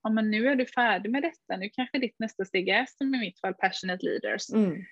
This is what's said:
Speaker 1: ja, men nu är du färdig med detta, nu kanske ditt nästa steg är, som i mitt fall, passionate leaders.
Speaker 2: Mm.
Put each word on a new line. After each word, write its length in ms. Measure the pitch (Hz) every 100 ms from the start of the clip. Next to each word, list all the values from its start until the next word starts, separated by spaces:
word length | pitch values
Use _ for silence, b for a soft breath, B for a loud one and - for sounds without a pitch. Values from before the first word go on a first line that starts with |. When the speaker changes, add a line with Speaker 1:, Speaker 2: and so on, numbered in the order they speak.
Speaker 1:
ja, 80 | 220
men 200 | 220 214
nu 180 | 214 247
är 60 | 269
du 100 | 247
färdig 440 | - 233 185 202
med 120 | 269
detta, 340 | 330 - - 185
nu 120 | 202
kanske 260 | - 254 277
ditt 160 | 233 -
nästa 260 | 220 -
steg 240 | 190 190 185
är, 180 | 202 262
som 260 | - 269
i 40 | 262
mitt 220 | 196 -
fall, 140 | 190
passionate 520 | - - - 185 185 -
leaders. 440 | - 104 151 -
Speaker 2:
Mm. 240 | 220 196 165 185